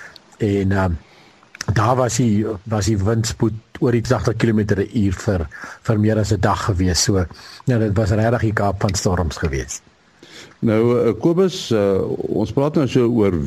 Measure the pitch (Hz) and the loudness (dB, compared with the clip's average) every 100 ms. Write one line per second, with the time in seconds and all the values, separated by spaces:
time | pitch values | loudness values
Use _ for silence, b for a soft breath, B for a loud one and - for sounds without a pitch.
0 | B B _ - 107 101 98 98 92 80 | B B _ -4 -2 0 0 0 0 -4
1 | B B B B _ - - - 110 131 | B B B B _ -10 -4 0 2 2
2 | 120 - 120 101 107 104 110 107 101 104 | 0 2 2 2 -2 -6 -4 -2 0 0
3 | 101 113 110 - 113 110 - - 131 120 | 0 0 -2 0 -2 -2 -12 -4 0 0
4 | 113 123 - 113 113 107 104 98 98 120 | 0 0 0 0 2 2 2 0 -2 0
5 | 98 92 - 92 80 B B B - 107 | 0 -2 -2 -2 -4 B B B -2 2
6 | 107 107 104 104 104 92 - 87 92 87 | 2 2 0 0 0 0 -2 0 0 0
7 | - 95 87 B B B - 120 107 107 | 0 0 -2 B B B -2 0 0 0
8 | 104 107 113 120 110 107 101 95 104 90 | 2 2 2 0 0 0 -2 0 -2 0
9 | 107 90 82 - 80 67 65 - _ _ | -2 0 -2 -4 -6 -6 -8 -12 _ _
10 | _ B B B B - 117 107 120 120 | _ B B B B -4 0 2 2 2
11 | 117 101 165 170 190 - - 110 101 95 | 2 0 0 2 0 0 -2 2 2 2
12 | - - - - 110 - 143 160 135 131 | -2 -4 -4 -2 -2 0 0 0 0 2
13 | 117 120 98 87 | 2 4 2 2